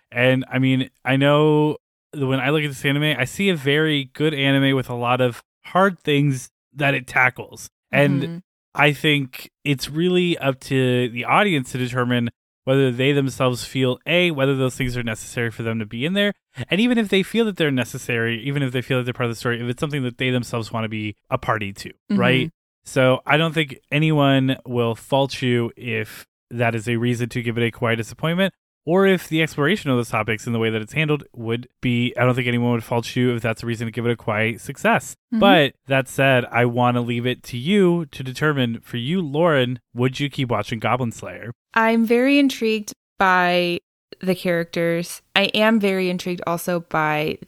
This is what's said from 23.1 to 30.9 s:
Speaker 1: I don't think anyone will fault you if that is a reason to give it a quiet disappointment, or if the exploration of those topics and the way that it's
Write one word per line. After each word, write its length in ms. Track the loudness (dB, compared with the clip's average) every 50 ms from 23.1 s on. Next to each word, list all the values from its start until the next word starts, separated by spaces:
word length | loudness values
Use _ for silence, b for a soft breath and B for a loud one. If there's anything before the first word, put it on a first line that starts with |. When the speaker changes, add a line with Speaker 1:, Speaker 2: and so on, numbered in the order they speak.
| 2 2 0 0
Speaker 1:
I 100 | 2 2
don't 160 | 2 0 0
think 260 | -2 -4 -4 -6 -14 _ -4
anyone 680 | -2 0 2 2 4 4 4 4 4 4 2 0 -2 -4 -6
will 300 | -4 -2 0 0 0 -2
fault 440 | -4 -4 0 0 2 2 0 -2 -4 -2
you 280 | 0 0 0 0 -2 -6 -10
if 480 | -10 -6 -6 -6 -6 -8 -12 -18 -20 _ _ _ _ -10
that 240 | -4 -2 0 0 0
is 140 | -2 -2 -2
a 80 | -2
reason 340 | 0 0 0 0 -2 -2 -4
to 140 | -4 -6 -4
give 160 | -4 -2 -2
it 80 | -2 -2
a 20 |
quiet 280 | -2 -2 -2 0 0 -2
disappointment, 580 | -2 -6 -8 -6 -4 -4 -2 0 -2 -2 -4 _ _ _ _ _ _
or 220 | 0 2 4 4 4
if 220 | 4 2 0 0
the 120 | 0 0
exploration 480 | 0 0 0 0 0 0 0 0 0 0
of 60 | 0 0
those 120 | 0 -2
topics 360 | -2 -2 -2 -2 -4 -4 -4
and 80 | -4 -2
the 60 | -2
way 100 | 0 0
that 120 | -2 -2
it's 100 | -4 -4